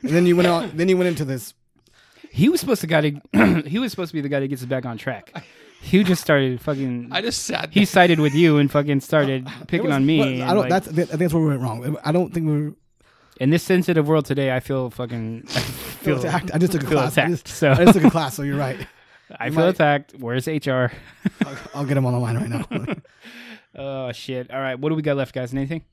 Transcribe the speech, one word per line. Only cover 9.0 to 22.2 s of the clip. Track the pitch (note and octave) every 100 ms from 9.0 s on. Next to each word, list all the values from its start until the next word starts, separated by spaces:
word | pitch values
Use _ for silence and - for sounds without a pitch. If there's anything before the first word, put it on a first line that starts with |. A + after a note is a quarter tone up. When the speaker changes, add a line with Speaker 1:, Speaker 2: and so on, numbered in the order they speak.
Speaker 3:
started | - D#3 C#3 C3+ C3
Speaker 1:
<laughs> | B2
It | -
Speaker 3:
picking | F3 D#3
Speaker 1:
was, |
Speaker 3:
on | C#3
me | C3+ D#3+
Speaker 1:
but | C#3
Speaker 3:
and, | B2+
Speaker 1:
I | B2+
don't. | - B2+
Speaker 3:
like, |
Speaker 1:
That's, | F#3 -
I |
think | D#3 E3+
that's | D#3 F3
where | E3
we | D#3
went | C3+
wrong. | B2 A#2 C3 D3+
I | C#3+
don't | E3+ F3+
think | F3 D#3+
we | D3
were | D3+ - _ _ _ _ _ _
Speaker 3:
in | C3
this | E3
sensitive | - F#3 F3 E3 D3
world | D#3 C#3+
today, | C#3 C3+
I | B2+
feel | - C3+ B2+
fucking, | - B2 A#2+ A2+ A#2 -
I |
Speaker 1:
<laughs> | -
feel | - - - - - C#3
Speaker 3:
feel |
Speaker 1:
attacked. | - D#3+ F3+
I | D#3+
just | F3
took | F3
a | C3
Speaker 3:
feel | D3+
Speaker 1:
class. | C3 -
I | C3
Speaker 3:
attacked, | E3+ -
Speaker 1:
just, | -
Speaker 3:
so. | D3+
Speaker 1:
I | C3+
just | F3+
took | G3+
a | D#3+
class, | E3 C#3+
so | A#2+
you're | C#3+ C#3+
right. | C3+ B2+ - _ _
Speaker 3:
<laughs> | _ _ -
I | A#2+
Speaker 1:
You |
Speaker 3:
feel | D#3
Speaker 1:
might | E3+
Speaker 3:
attacked. | F3+ D3+ C#3+ C#3 C#3+
Where's | A#2+ B2 B2+
H | D3+ C#3
R? | B2+ B2+ - - -
<laughs> | - - C#3+
Speaker 1:
I'll, | C3+ - C#3+
I'll | C#3
get | C#3
him | B2+
on |
the |
line | B2